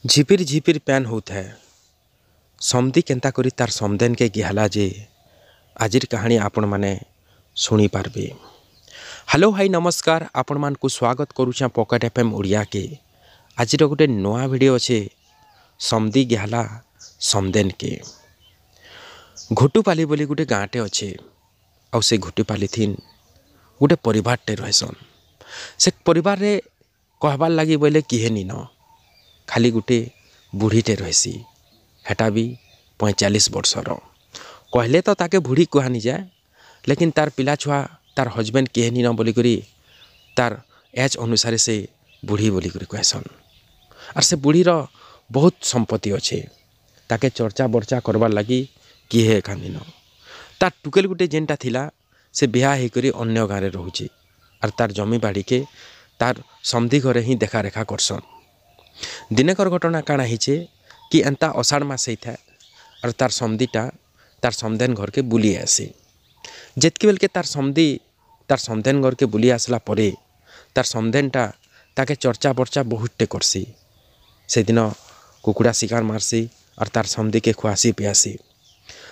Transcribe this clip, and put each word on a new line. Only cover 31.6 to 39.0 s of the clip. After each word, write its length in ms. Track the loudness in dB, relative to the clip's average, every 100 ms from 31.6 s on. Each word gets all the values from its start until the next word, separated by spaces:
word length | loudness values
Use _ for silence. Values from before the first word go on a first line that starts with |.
| _ _ _ _
ହେଟା 220 | -8 0 0
ବି 160 | 0 -4 -8 _ _ _ _
ପଇଁଚାଳିଶ 460 | -2 0 2 2 0
ବର୍ଷର। 380 | -2 -4 -4 -6 -10 -12 _ _ -20 -20 -20 _
କହେଲେ 260 | 0 4 2
ତ 80 | 2
ତାକେ 240 | 0 2 0
ବୁଢ଼ୀ 260 | 2 2
କୁହାନି 340 | 4 2 2 -2
ଯାଏ, 220 | -2 -4 -10 _ _ _ -20 _ -2
ଲେକିନ୍ 240 | 2 2
ତାର୍ 200 | 2 -2 -2
ପିଲା 160 | -2
ଛୁଆ, 240 | -2 -2 -2 -4 -14 _
ତାର୍ 140 | -4 -2
ହଜବେଣ୍ଡ 380 | -2 0 0 0
କେହି 160 | 0 0
ନିନ 160 | 2